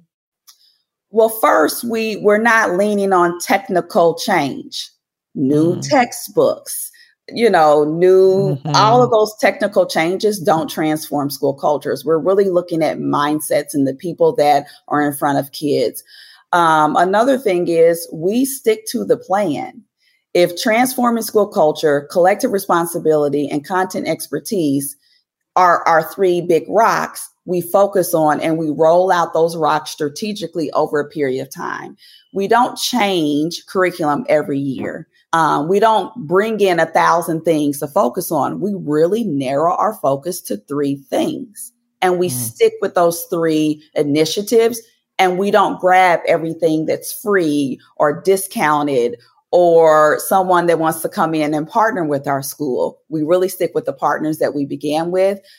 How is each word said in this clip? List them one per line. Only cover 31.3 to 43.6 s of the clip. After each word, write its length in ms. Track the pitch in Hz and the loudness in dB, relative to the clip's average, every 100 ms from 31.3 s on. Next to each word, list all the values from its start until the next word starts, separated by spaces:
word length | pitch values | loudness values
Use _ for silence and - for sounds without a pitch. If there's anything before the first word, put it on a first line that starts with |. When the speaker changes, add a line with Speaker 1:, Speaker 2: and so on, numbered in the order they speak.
| 131 | -4
Speaker 1:
of 100 | 135 | -8
time. 440 | 170 - - - - - - _ | -10 -10 -10 -12 -20 -20 -20 _
We 140 | 185 196 | -6 0
don't 320 | 233 247 - | 2 2 -2
change 880 | - 247 202 185 151 147 156 - - | -4 -2 0 0 0 0 -2 -6 -6
curriculum 580 | 196 180 170 151 143 - | -2 -2 0 -2 -2 0
every 320 | 151 147 139 | 0 0 -4
year. 480 | 139 113 104 117 160 _ _ | -4 -6 -8 -10 -14 _ _
Um, 340 | 165 151 147 151 | 0 2 0 0
we 120 | 202 | 2
don't 340 | 226 220 180 - | 4 2 -2 -8
bring 360 | 147 180 220 214 | -2 0 0 0
in 180 | 196 170 | 0 2
a 80 | 160 | 0
thousand 540 | 180 170 170 170 160 | 2 2 2 0 -2
things 380 | 165 156 147 143 | 0 0 0 -2
to 80 | 147 | -2
focus 420 | 196 220 - 175 | 0 -2 -2 -4
on. 300 | 156 131 131 | -2 -2 -4
We 140 | 190 196 | -6 -6
really 480 | 151 151 165 214 | -2 2 2 0
narrow 500 | 220 139 127 139 165 | -2 -4 -2 0 0
our 200 | 180 190 | 0 -2
focus 460 | 214 143 139 156 185 | -2 -2 -2 -4 -10
to 140 | - 202 | -8 -10
three 400 | - 143 143 139 - | -6 -4 -2 -4 -4
things. 600 | - 208 - - - - _ _ - | -4 -2 -6 -10 -16 -20 _ _ -4
And 200 | 185 180 | -2 0
we 80 | 180 | -2
Speaker 2:
Mm. 20 | |
Speaker 1:
stick 440 | 123 113 - 226 - | -4 -8 0 0 0
with 140 | 196 | -4
those 300 | - 170 170 | 2 0 0
three 580 | - 170 165 156 | -4 -2 0 2